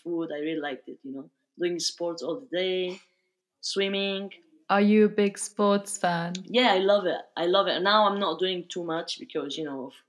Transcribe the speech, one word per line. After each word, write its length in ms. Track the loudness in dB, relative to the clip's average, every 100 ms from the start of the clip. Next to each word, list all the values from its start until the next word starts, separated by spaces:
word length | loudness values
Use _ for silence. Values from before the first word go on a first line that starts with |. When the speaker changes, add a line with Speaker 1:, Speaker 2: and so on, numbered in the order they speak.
Speaker 1:
food. 260 | -8 -6 -4
I 60 | -6
really 180 | -4 -4
liked 260 | -4 -8 -12
it, 120 | -16
you 120 | -14
know. 180 | -14 -14 _ _ -4
Doing 220 | -2 -2
sports 420 | -4 -4 -6 -4
all 200 | -6 -6
the 140 | -6 -4
day, 460 | -2 -2 -4 -8 _ _ _ _ _ _
swimming. 720 | -8 -2 -2 0 -2 -4 -8 -14 _ _ 0
Speaker 2:
Are 160 | 4 6
you 140 | 8 6
a 40 | 4
big 160 | 0 0
sports 580 | -12 0 2 2 0 -4
fan? 360 | -2 -2 -4 -8 -2
Speaker 1:
Yeah, 280 | 2 4
I 40 | 4
love 300 | 4 2 2
it. 140 | -4 -8 -4
I 120 | 2
love 180 | 2 2
it. 160 | 2
Now 240 | 4 4 4
I'm 140 | 2
not 180 | -2 -2
doing 300 | -2 -4 -6
too 140 | -8
much 340 | -6 -6 -6 -10
because, 380 | -8 -8 -6 -8
you 60 |
know, 240 | -8 -8 -12
of 60 | -16